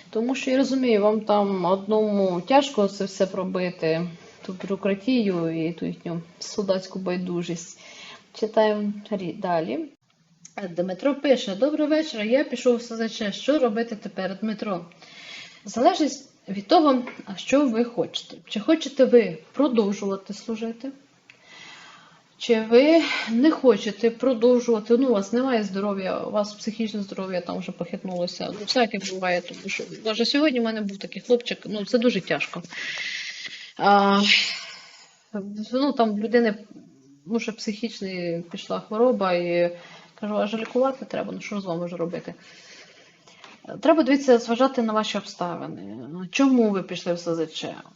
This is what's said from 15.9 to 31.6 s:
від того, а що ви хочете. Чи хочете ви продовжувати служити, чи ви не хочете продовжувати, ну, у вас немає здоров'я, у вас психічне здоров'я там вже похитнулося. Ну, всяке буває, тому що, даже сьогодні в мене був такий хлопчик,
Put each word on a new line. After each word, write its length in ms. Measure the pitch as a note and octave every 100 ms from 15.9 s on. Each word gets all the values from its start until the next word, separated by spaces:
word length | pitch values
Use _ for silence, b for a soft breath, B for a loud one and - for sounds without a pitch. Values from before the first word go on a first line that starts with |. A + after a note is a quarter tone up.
| F#4 D4 - - _ -
від 180 | G3 -
того, 360 | F4 D4+ B3+ A#3+ - -
а 100 | F#3+
що 320 | - C4+ C#4+
ви 160 | A3
хочете. 540 | A#3+ - - - - - -
Чи 140 | A3
хочете 460 | G#3 D#4+ - - B3
ви 320 | A#3+ G3 D#3+ -
продовжувати 800 | - C#4+ A3+ G3+ G3+ G3+ G3 -
служити, 580 | G3 - A3 A3+ A3+ C4+ C#4 _ _ _ B B B B B B B B B _ _
чи 240 | - A3
ви 400 | A3 A#3 D4 E4 D4 B B
не 220 | A3+ D4+
хочете 580 | D#4 C4 G3+ G#3+ G3 A#3
продовжувати, 880 | A3+ B3+ A#3 A#3+ B3 A#3+ A3 G#3+ A#3+
ну, 100 | C4+
у 40 |
вас 220 | G#3 G3
немає 300 | A#3 C4+ A#3
здоров'я, 540 | G3+ F#3+ G#3 G3 F#3 -
у 120 | -
вас 220 | G#3 G#3
психічне 480 | - - G#3+ A3 G#3+
здоров'я 400 | G3 - F#3+ F3+
там 160 | F3 F3+
вже 140 | F3+
похитнулося. 800 | F#3 F3+ F#3+ F#3+ F3+ F3 - F#3
Ну, 120 | G3 G3+
всяке 340 | B3+ A3+ G3+ F#3+
буває, 300 | F#3+ F#3 F3+
тому 180 | - F#3 G3
що, 160 | - - D#3+
даже 220 | A3 G#3+ A#3
сьогодні 340 | C#4+ D#4 B3+
в 40 |
мене 180 | A3+ A3
був 160 | G3+ G3
такий 240 | - G3
хлопчик, 380 | - A#3+ - F#3